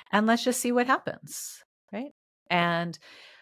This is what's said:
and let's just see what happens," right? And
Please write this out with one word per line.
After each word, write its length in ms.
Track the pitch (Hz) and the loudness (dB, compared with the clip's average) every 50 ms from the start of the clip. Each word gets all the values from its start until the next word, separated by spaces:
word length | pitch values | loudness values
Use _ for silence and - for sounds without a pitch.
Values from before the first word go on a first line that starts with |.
| - - | -6 0
and 140 | - 208 214 | 2 2 4
let's 180 | 220 233 240 - | 4 2 2 2
just 160 | 254 240 - | 0 0 0
see 120 | - 240 | 0 0
what 140 | 240 247 247 | 2 2 2
happens," 800 | 254 269 359 - - - - - - - - - - - - - _ _ _ _ _ | 2 2 0 0 -4 -10 -10 -12 -14 -14 -12 -12 -12 -14 -18 -20 _ _ _ _ _
right? 200 | 202 208 262 285 - _ _ _ _ _ _ - | -10 -10 -10 -10 -14 _ _ _ _ _ _ 0
And 480 | 180 175 170 170 170 170 170 170 165 - - - - - - - - - | 2 2 2 2 2 0 -2 -4 -6 -10 -16 -20 -20 -20 -20 -20 -20 -20